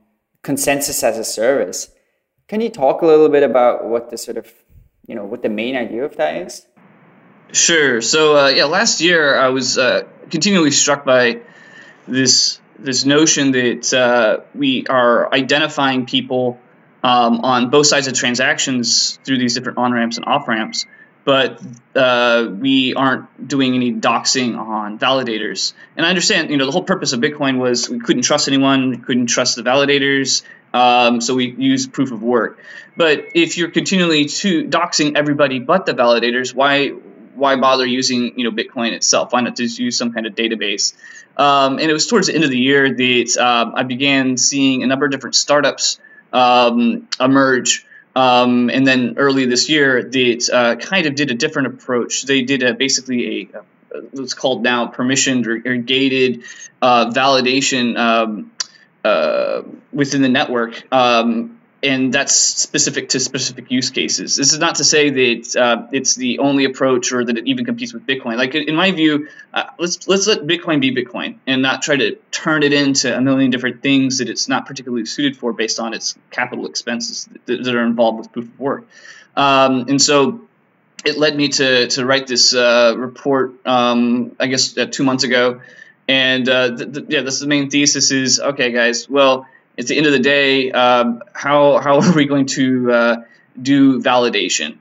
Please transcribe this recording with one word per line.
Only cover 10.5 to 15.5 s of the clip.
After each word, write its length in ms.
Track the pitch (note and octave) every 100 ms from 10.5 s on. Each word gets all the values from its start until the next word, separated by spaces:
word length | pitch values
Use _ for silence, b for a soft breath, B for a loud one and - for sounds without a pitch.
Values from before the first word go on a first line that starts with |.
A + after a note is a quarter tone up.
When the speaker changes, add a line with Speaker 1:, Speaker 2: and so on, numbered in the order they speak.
| G3 D3+
Speaker 2:
struck 340 | C3+ - C#3 C3+
by 360 | B2+ B2 A#2 - B B B B B -
this, 540 | C3 C3 - - - _ -
this 280 | C#3 B2 C#3
notion 480 | D3 D#3 - C#3
that, 400 | B2+ B2 - -
uh, 500 | C3 B2 A#2+ A2 F#2+ -
we 320 | - C#3 B2+ -
are 460 | C3 A#2+ A#2 D#2+
identifying 720 | C#3 B2+